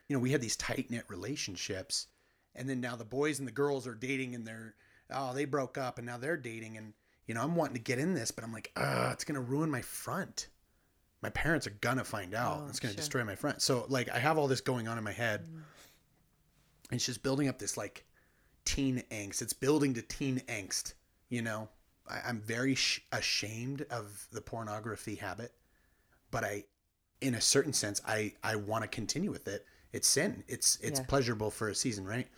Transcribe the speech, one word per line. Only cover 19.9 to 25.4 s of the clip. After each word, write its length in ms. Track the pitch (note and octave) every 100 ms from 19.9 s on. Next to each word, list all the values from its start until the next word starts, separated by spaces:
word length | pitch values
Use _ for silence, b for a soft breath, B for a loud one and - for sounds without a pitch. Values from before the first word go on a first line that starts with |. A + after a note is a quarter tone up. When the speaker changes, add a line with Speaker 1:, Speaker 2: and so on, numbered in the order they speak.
Speaker 1:
to 80 | A#2
teen 380 | - - C#3 B2+ -
angst, 460 | A2 F2+ - - - _ _ -
you 140 | A#2+
know? 260 | A2+ G#2+ G#2+ _ _ _ -
I, 140 | - B2
I'm 140 | A#2
very 340 | G#2+ A#2 C3+
sh-, 260 | C3 - - -
ashamed 760 | A2 - - G#2 A2 B2+ C#3+ D3
of 360 | A#2+ G#2 G#2 -
the 80 | A2
pornography 720 | - A#2 G#2+ G#2 A2+ G2+ -
habit, 400 | G2+ G2+ F#2+